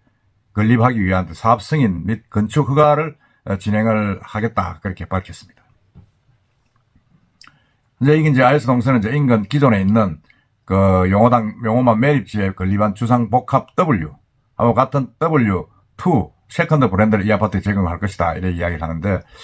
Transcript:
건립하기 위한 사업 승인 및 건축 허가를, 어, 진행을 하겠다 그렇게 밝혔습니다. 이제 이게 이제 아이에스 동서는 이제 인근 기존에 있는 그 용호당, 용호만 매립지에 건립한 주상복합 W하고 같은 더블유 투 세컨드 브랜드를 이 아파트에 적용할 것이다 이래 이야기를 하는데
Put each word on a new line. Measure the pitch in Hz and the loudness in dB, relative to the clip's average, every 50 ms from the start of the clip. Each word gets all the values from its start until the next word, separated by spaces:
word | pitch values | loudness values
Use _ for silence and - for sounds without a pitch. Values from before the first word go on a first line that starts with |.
| _ _ _ _ _ _ _ _ _ _ - | _ _ _ _ _ _ _ _ _ _ -4
건립하기 | 104 104 110 123 113 117 127 123 110 95 | 0 2 2 4 4 4 2 2 0 0
위한 | 92 92 92 90 80 85 | 0 0 0 -2 -4 -8
사업 | - - 113 120 107 | -4 0 0 0 0
승인 | - - 151 156 131 104 85 80 85 | -2 -4 -2 0 0 0 0 -2 -4
및 | 104 110 104 _ _ | -6 -6 -6 _ _
건축 | - 104 107 110 - 147 143 - | -4 -2 -2 -2 0 -2 -2 0
허가를, | 139 147 151 147 147 147 160 156 - _ _ _ _ _ - | 2 2 4 4 4 2 -2 -6 -8 _ _ _ _ _ -10
어, | - 98 95 | -8 -8 -6
진행을 | - 110 104 107 107 113 110 107 104 101 95 - | -4 -2 -2 0 0 0 0 0 -2 -2 -4 -6
하겠다 | - - - 107 110 113 113 117 - - 90 - | -8 -10 -8 -6 -6 -4 -4 -4 -6 -6 -6 -10
그렇게 | - 101 90 - 87 | -10 -10 -10 -10 -10
밝혔습니다. | - 95 92 - - 85 - - - _ _ _ _ _ _ _ _ _ - - _ _ _ _ _ _ _ _ _ _ _ _ _ _ _ _ _ _ _ _ _ _ _ _ _ _ _ - - _ _ _ _ _ _ _ _ _ - | -6 -6 -6 -6 -8 -16 -20 -20 -20 _ _ _ _ _ _ _ _ _ -20 -20 _ _ _ _ _ _ _ _ _ _ _ _ _ _ _ _ _ _ _ _ _ _ _ _ _ _ _ -20 -20 _ _ _ _ _ _ _ _ _ -2
이제 | 123 143 151 160 | 2 2 2 4
이게 | 151 156 | 2 2
이제 | 135 131 127 | 2 4 4
아이에스 | 127 143 151 113 127 | 4 2 2 0 0
동서는 | 127 123 113 135 131 117 | 0 0 2 2 2 0
이제 | 98 110 135 | 0 0 -2
인근 | 147 143 127 117 110 98 | 0 0 2 2 0 0
기존에 | - 143 147 143 131 110 98 | 0 0 2 2 4 2 2
있는 | 95 98 107 113 104 92 78 - _ _ _ _ _ _ _ _ _ | 2 2 2 2 2 0 -2 -8 _ _ _ _ _ _ _ _ _
그 | - 92 98 98 98 92 92 92 92 | -2 0 2 4 4 4 2 2 2
용호당, | 98 104 113 120 123 120 110 107 - - 113 | 2 4 4 4 4 2 0 -2 -8 -6 -4
용호만 | 107 113 123 127 123 110 107 | -2 0 2 2 2 2 2
매립지에 | 131 147 147 131 92 - - 107 98 95 - | 2 2 2 0 -2 -4 -4 -4 -4 -4 -4
건립한 | - 92 92 101 101 107 104 95 | -4 -2 -2 0 0 0 -2 -2
주상복합 | - 120 110 123 120 117 95 110 123 - - 135 127 - _ - - | -2 -2 0 0 0 0 0 -2 -2 -2 0 -4 -4 -4 _ -4 -2
W하고 | 185 160 123 87 78 76 - - _ _ _ _ _ _ _ - - 120 110 | 0 0 0 -2 -4 -8 -12 -18 _ _ _ _ _ _ _ -2 0 0 2
같은 | 117 131 - - 139 131 - _ - | 2 0 0 -2 -4 -4 -4 _ -6
더블유 | 156 165 160 139 117 104 95 87 - - _ _ _ _ _ - | -4 0 0 2 2 2 0 -2 -4 -8 _ _ _ _ _ -6
투 | - 185 160 110 80 - _ _ _ - | -2 0 0 0 0 -4 _ _ _ -12
세컨드 | - - 165 160 156 143 131 101 | -6 -4 -2 0 2 2 2 2
브랜드를 | 95 95 107 110 107 101 92 | 2 2 2 2 2 0 2
이 | 107 | 0
아파트에 | 107 95 107 101 - 95 | 0 0 0 -2 -2 -2
적용할 | - 101 101 101 92 85 85 - | -2 -2 -2 0 -2 -2 -4 -4
것이다 | 104 92 - - 85 85 80 | -6 -6 -4 -2 -2 -2 -2
이래 | 85 92 92 | -4 -4 -4
이야기를 | 87 85 87 87 85 76 | -4 -4 -4 -6 -6 -6
하는데 | 82 82 82 82 80 101 92 82 - _ - - | -6 -8 -8 -6 -4 -4 -4 -4 -6 _ -20 -20